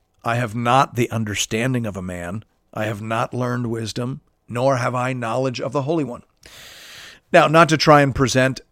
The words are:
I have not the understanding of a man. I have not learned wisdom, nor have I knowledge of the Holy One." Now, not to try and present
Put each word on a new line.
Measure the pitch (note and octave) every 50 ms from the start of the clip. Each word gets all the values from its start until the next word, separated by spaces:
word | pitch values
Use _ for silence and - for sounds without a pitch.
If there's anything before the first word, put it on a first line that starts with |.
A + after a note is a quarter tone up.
| _ _ _ _ -
I | A#2+ A#2
have | A#2+ B2 G#2+ G#2+
not | A#2+ A#2+ A#2+ B2 C3+ C#3 - -
the | A#2+ A#2+ -
understanding | A2+ A2+ A2 G#2 G2+ - - - A2 A2 A#2+ C3 B2+ A#2+ A#2
of | G#2+ F#2+ G2
a |
man. | F#2 F#2 F2+ F2 E2+ F2 F#2+ A2 - _ _ _ _ _
I | - A2 G#2+
have | G#2+ A2+ G2+
not | A2+ A2 A2+ A#2 B2+ - -
learned | B2 B2 B2 B2 B2 B2
wisdom, | A2+ A2+ A2+ A2+ G#2 - B2 B2 B2+ C#3 D3 _ _ _ _ _ -
nor | A2 A#2+ B2+ C3+ C3+ A#2+
have | B2 B2+ A#2+
I | B2 B2 B2+
knowledge | C3 B2 A#2+ A2+ A2+ B2+ C3+ C3+ A#2+ B2
of | - C3+
the | B2+ D3
Holy | C3 C#3+ E3+ E3 C#3
One." | A#2+ A#2+ A2+ - _ _ _ _ - - - - - - - - - - - - - - - _ -
Now, | - E3+ D3
not | C#3+ D3+ E3 E3+ D3+
to | D#3+
try | C#3 - D#3+ D3+ C#3+
and | C#3+ C#3 -
present | - C3+ A#2 - B2+ B2+ C3 B2+ - - _